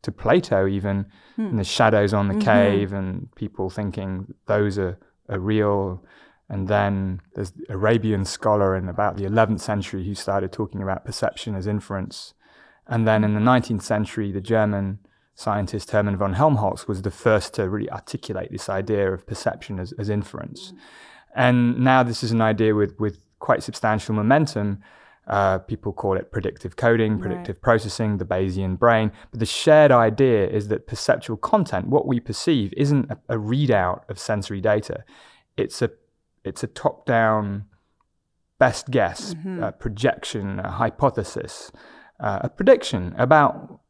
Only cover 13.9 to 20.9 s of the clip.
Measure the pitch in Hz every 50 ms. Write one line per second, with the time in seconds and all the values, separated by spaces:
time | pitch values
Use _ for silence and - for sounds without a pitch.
13.9 | 117 104 104 - - - 107 101 92 98 92 107 113 110 107 104 104 101 98 98
14.9 | 95 101 _ _ _ _ _ _ _ - - 110 104 104 101 95 - 104 - -
15.9 | - 107 104 104 98 92 101 98 92 92 143 156 143 110 107 98 - - - -
16.9 | 104 92 98 101 - - - 120 107 104 - - - - 104 92 98 104 104 -
17.9 | - - - - - - - - 104 95 90 - - 90 - - 98 95 98 104
18.9 | 107 101 101 95 95 87 - - 107 - - - 92 - - - 104 92 92 113
19.9 | - - 104 104 104 104 92 - - - - - - - - 190 190 - - -